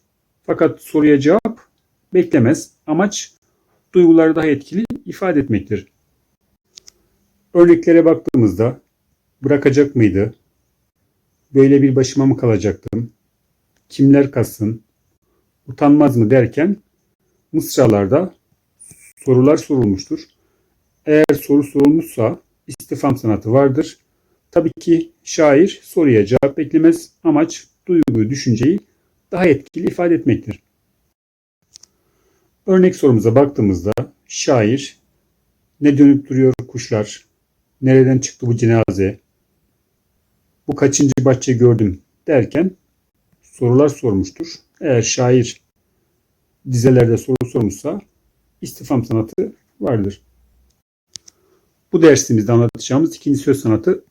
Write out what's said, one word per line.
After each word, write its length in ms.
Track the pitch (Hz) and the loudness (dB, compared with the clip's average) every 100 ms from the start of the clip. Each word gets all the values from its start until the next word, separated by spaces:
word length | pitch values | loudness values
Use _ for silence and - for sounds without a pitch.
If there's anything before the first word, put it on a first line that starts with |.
| _ _ _ _ - | _ _ _ _ -8
fakat 360 | 165 165 - | -2 -2 -4
soruya 380 | - 156 151 143 | -8 0 2 2
cevap 400 | 139 208 214 226 _ _ _ _ _ | 2 0 -2 -10 _ _ _ _ _
beklemez. 580 | 185 170 151 117 160 - _ - | -2 0 0 0 -2 -6 _ -8
Amaç 460 | 156 202 - - _ _ _ _ _ _ | -4 -4 -6 -16 _ _ _ _ _ _
duyguları 420 | 185 170 165 160 160 | 2 6 6 4 2
daha 120 | 156 | -2
etkili 380 | 139 - 190 233 - - | -2 -6 -8 -8 -10 -14
ifade 340 | - 190 147 | -8 -4 -2
etmektir. 540 | 135 104 - 101 - _ _ _ _ _ _ _ _ _ - _ _ _ _ _ _ | -2 -4 -4 -10 -10 _ _ _ _ _ _ _ _ _ -20 _ _ _ _ _ _
Örneklere 520 | 180 175 165 170 165 160 | 4 4 4 4 4 4
baktığımızda 760 | 165 - 135 110 90 117 131 _ _ _ _ _ _ | 0 -2 0 0 0 -4 -4 _ _ _ _ _ _
"Bırakacak 520 | 131 143 143 131 143 131 | -2 0 2 2 0 2
mıydı?", 400 | 107 95 113 - _ _ _ _ _ _ _ _ _ _ _ | 0 0 -4 -8 _ _ _ _ _ _ _ _ _ _ _
"Böyle 280 | 135 139 139 | 2 4 4
bir 140 | 135 131 | 2 0
başıma 300 | 127 139 135 | -2 0 0
mı 120 | 131 | 0
kalacaktım?", 760 | 120 107 104 92 - 113 117 _ _ _ _ _ _ _ _ | 0 0 -2 -6 -8 -8 -8 _ _ _ _ _ _ _ _
"Kimler 420 | - 139 143 139 | 0 4 4 2
kalsın?", 520 | 127 107 - 107 113 _ _ _ _ _ _ _ _ - | -2 -6 -6 -8 -8 _ _ _ _ _ _ _ _ -20
"Utanmaz 500 | 123 143 147 143 120 | -2 2 4 4 2
mı?" 120 | 110 | 2
derken 480 | 131 113 - 175 196 _ _ _ _ _ _ _ | 2 0 -2 -4 -4 _ _ _ _ _ _ _
mısralarda 840 | 156 - - 123 101 98 143 190 - _ _ _ _ _ _ _ _ - | -6 -4 0 2 2 0 -2 -4 -10 _ _ _ _ _ _ _ _ -2
sorular 320 | 127 135 156 | 2 4 2
sorulmuştur. 600 | - 139 107 95 - 156 - _ _ _ _ _ _ _ - | 0 -2 -2 -4 -8 -12 -14 _ _ _ _ _ _ _ 0
Eğer 300 | 151 156 139 | 4 4 0
soru 220 | - 143 | -2 -2
sorulmuşsa 760 | 139 139 143 160 160 - 113 180 _ _ - | -2 0 0 0 -4 -6 -6 -6 _ _ -20
istifham 500 | - - 143 143 127 | -20 -14 -6 -4 -4
sanatı 340 | 113 101 110 | -4 -4 -2
vardır. 460 | 131 139 127 - - _ _ _ _ _ | 0 0 0 -6 -10 _ _ _ _ _
Tabii 200 | 175 165 - | -4 -4 -4
ki 320 | - 170 165 _ | -2 -2 -2 _
şair 560 | - - 151 139 196 - | -10 -2 2 4 2 -2
soruya 420 | - 190 147 110 101 | -8 -2 2 2 2
cevap 320 | 123 139 151 | 0 -2 -4
beklemez. 540 | 143 330 160 165 - _ | -4 2 2 2 -4 _
Amaç 440 | 165 147 165 - - _ - | -2 0 -2 -6 -20 _ -4
duyguyu, 420 | 170 151 110 107 | -2 0 -2 -4
düşünceyi 500 | 135 131 113 135 202 - _ _ _ _ | -4 -4 -2 0 -2 -6 _ _ _ _
daha 140 | 180 180 | -2 0
etkili 420 | 143 - 165 185 | 0 -4 -8 -6
ifade 280 | - 175 165 | -4 -2 -2
etmektir. 440 | 156 - - - _ _ _ _ _ _ _ _ _ _ _ _ _ _ _ _ _ _ _ _ - | -2 -4 -6 -16 _ _ _ _ _ _ _ _ _ _ _ _ _ _ _ _ _ _ _ _ -2
Örnek 300 | 190 180 - | 2 2 2
sorumuza 400 | 147 113 110 123 | 2 2 2 2
baktığımızda 560 | 143 - 104 87 92 - - _ - | 2 0 -2 -2 -4 -6 -8 _ -16
şair 720 | - - 127 104 139 - - _ _ _ _ _ _ _ - | -8 -2 0 2 -2 -6 -18 _ _ _ _ _ _ _ -2
"Ne 160 | 143 139 | 0 4
dönüp 320 | 143 143 - | 4 4 -2
duruyor 240 | 131 131 127 120 | 0 0 0 -6
kuşlar? 580 | 120 - 110 104 - _ _ _ _ _ _ | -14 -6 -6 -6 -12 _ _ _ _ _ _
Nereden 380 | 131 131 131 131 | 2 4 4 0
çıktı 260 | - - 120 | -4 -8 -6
bu 100 | 117 | -2
cenaze? 640 | 113 113 107 92 95 107 _ _ _ _ _ _ _ _ _ _ _ _ _ _ - | 2 2 0 -2 -4 -6 _ _ _ _ _ _ _ _ _ _ _ _ _ _ -12
Bu 80 | 139 | -2
kaçıncı 380 | 139 - 139 - | 0 2 0 0
bahçe 320 | 131 127 - | 0 0 -2
gördüm?" 480 | 117 123 117 107 87 _ _ - | 2 2 2 0 -4 _ _ -2
derken 440 | 139 - - 185 - _ _ _ _ _ _ | -2 0 -2 -4 -6 _ _ _ _ _ _
sorular 480 | _ - 123 127 143 | _ -6 0 2 2
sormuştur. 580 | 143 123 98 90 - 170 - _ - | 0 -4 -2 -4 -10 -16 -18 _ -10
Eğer 200 | 165 120 | -2 -2
şair 600 | - - 127 127 117 - _ _ _ _ _ _ _ _ _ _ - | -2 -2 0 0 0 -8 _ _ _ _ _ _ _ _ _ _ -8
dizelerde 460 | 123 127 127 117 113 | 0 2 4 2 0
soru 320 | - 127 120 | -2 -4 -4
sormuşsa 500 | 135 104 98 143 202 - _ _ _ _ _ | -4 -4 -6 -10 -10 -14 _ _ _ _ _
istifham 440 | - - - 135 117 | -18 -14 -6 -4 -2
sanatı 480 | 110 110 - - - _ - | -4 -4 -6 -8 -10 _ -10
vardır. 420 | 185 113 98 - _ _ _ _ _ _ _ _ _ - _ _ _ _ _ _ _ | -6 -4 -6 -10 _ _ _ _ _ _ _ _ _ -20 _ _ _ _ _ _ _
Bu 100 | 175 | 2
dersimizde 500 | 160 131 - 113 104 | 4 4 2 -2 0
anlatacağımız 640 | 117 120 - - 131 160 - | 0 0 -4 -6 -2 -4 -4
ikinci 240 | 147 139 | -6 -4
söz 200 | 147 127 | -2 -2
sanatı 440 | 113 107 180 185 - | -2 -2 -2 -4 -8